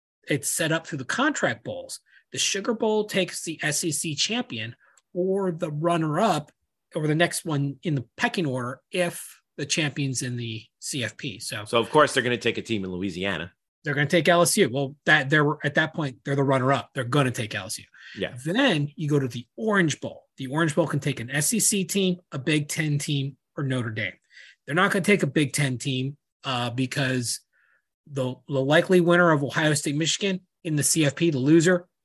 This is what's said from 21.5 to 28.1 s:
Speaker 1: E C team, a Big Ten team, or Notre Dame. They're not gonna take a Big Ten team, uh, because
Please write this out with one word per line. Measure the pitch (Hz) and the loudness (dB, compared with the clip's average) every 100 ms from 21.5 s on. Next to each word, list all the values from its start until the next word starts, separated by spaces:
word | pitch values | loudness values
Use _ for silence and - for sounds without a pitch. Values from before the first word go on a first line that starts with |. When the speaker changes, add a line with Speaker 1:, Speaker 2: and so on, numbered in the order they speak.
Speaker 1:
E | 220 | 0
C | - 202 | 2 0
team, | 180 202 190 180 _ | 0 0 0 0 _
a | 151 | -8
Big | 131 151 147 | 0 0 0
Ten | - 156 143 | -2 0 -2
team, | 151 143 135 143 _ - | -2 -2 -4 -8 _ -6
or | |
Notre | 139 131 113 | -4 -2 -4
Dame. | 107 101 - _ - - - - | -6 -8 -10 _ -20 -20 -20 -4
They're | 156 | 2
not | 180 | 2
gonna | 196 | 2
take | 175 202 | 2 2
a | 160 | 2
Big | 156 143 | 0 0
Ten | - 143 123 | 0 -2 -2
team, | 139 127 131 143 _ _ | -4 -4 -4 -8 _ _
uh, | - 123 120 | -6 -4 -4
because | 120 127 - 131 131 117 - _ _ _ _ _ _ - | -2 -4 -2 -2 0 -2 -6 _ _ _ _ _ _ -12